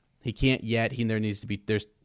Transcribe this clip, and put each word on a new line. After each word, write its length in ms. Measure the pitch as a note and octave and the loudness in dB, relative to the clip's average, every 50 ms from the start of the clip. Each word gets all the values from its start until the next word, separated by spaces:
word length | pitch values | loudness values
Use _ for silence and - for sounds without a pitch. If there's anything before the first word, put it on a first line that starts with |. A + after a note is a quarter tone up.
| _ _ _ _ | _ _ _ _
He 120 | - B2 A2 | -8 -8 -2
can't 320 | - - C3 C3 - - | 2 4 4 4 2 0
yet. 280 | A2+ A2+ A#2 A2+ A2 - | 0 0 2 2 0 0
He, 120 | A#2+ A#2+ | 0 0
there 160 | A2+ A2 G#2+ | 0 0 0
needs 200 | G#2+ G#2+ G2+ G2 | 0 -2 -2 -4
to 60 | - | -6
be, 160 | - G#2 G2 - | -6 -6 -4 -2
there's, 200 | - A2 G#2 - - _ _ _ | -2 -2 -2 -2 -4 _ _ _